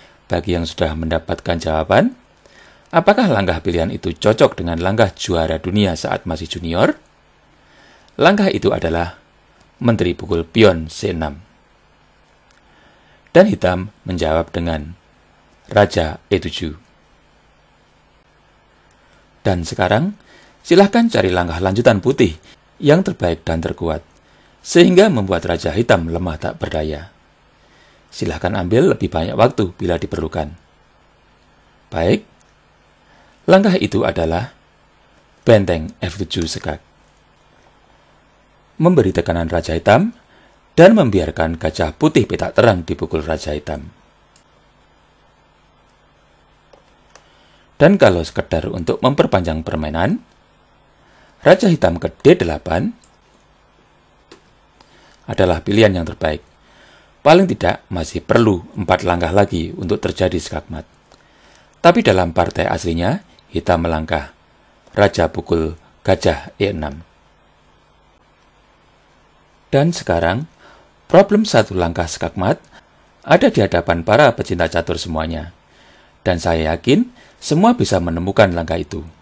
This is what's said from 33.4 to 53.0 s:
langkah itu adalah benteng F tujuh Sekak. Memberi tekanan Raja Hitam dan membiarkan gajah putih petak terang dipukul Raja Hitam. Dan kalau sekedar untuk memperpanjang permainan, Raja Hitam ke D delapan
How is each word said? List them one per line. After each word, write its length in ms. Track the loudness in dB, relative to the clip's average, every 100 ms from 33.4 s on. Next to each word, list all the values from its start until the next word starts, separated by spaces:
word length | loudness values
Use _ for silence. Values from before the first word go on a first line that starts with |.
| 2
langkah 240 | 4 4 2
itu 240 | 0 -2 -2
adalah 480 | -2 -2 -2 -6 _ _ _ _ _ _ _ _ _
benteng 480 | 4 4 4 -2 -6 -8
F 240 | -8 -8
tujuh 240 | -8 -6 -6
Sekak. 320 | -6 -10 -12 _ _ _ _ _ _ _ _ _ _ _ _ _ _ _ _ _ _ _ -2
Memberi 320 | 2 2 2
tekanan 400 | 0 -2 -2 -2
Raja 240 | -4 -4
Hitam 400 | -2 4 4 2 -6 _ _ _ _ _ 6
dan 160 | 6
membiarkan 640 | 6 2 0 -2 -2 -4 -2
gajah 400 | -4 -2 -4 0
putih 320 | 2 2 0
petak 240 | -4 -2
terang 320 | 2 4 2 -2
dipukul 400 | -8 -4 -6 -4
Raja 320 | -6 -6 -8
Hitam. 320 | -8 -12 -12 -20 _ _ _ _ _ _ _ _ _ _ _ _ _ _ _ _ _ _ _ _ _ _ _ _ _ _ _ _ _ _ _ -20 _ _ _ _ _ 2
Dan 160 | 4 6
kalau 240 | 4 2
sekedar 480 | -2 -6 -4 -4 -4
untuk 320 | -6 -4 -2
memperpanjang 640 | 0 0 0 0 -2 -6 -6
permainan, 560 | -6 -6 -2 -2 -4 -8 _ _ _ _ _ _ _ _ _ _ _
Raja 320 | 4 4 4
Hitam 240 | 2 0 -2
ke 160 | -6 2
D 160 | 4 4
delapan 560 | 2 -4 -4 -2 -4 -8